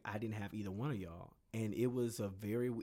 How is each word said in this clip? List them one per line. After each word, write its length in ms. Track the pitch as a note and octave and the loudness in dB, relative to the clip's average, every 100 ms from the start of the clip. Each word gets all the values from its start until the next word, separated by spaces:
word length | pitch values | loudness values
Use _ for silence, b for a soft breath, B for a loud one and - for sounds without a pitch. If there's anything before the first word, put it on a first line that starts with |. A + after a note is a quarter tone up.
| - | -4
I 120 | G#2 | -2
didn't 180 | A2+ G#2+ | -2 -2
have 180 | G2+ | -2
either 180 | G#2+ G2+ | -2 -2
one 200 | F#2+ C#3 | 0 0
of 60 | A#2 | 0
y'all. 360 | F2 E2+ - - _ | -2 -8 -12 -16 _
And 200 | A2+ A2 | 0 0
it 140 | - B2 | 4 4
was 320 | B2 A#2 A2 | 4 2 2
a 80 | G2+ | -2
very, 420 | F#2+ G#2 A#2 B2 A2+ | -2 0 2 2 0